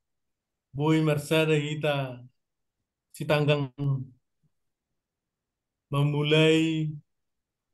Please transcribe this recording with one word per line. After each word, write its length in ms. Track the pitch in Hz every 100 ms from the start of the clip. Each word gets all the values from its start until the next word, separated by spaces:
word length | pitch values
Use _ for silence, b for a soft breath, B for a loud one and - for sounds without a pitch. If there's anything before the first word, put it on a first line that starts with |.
| _ _ _ _ _ _ _
Boy 320 | 135 151 160
Marsada 560 | 156 147 - 160 160 156
hita 640 | 147 151 151 139 131 123 123 _ _ _ _ _ _ _ _
si 160 | - 156
tanggang 480 | 151 147 147 135 - 143 135 - - _ _ _ _ _ _ _ _ _ _ _ _ _ _ _ _ -
memulai 1040 | 143 147 147 151 156 160 160 160 160 156 151 - _ _ _ _ _ _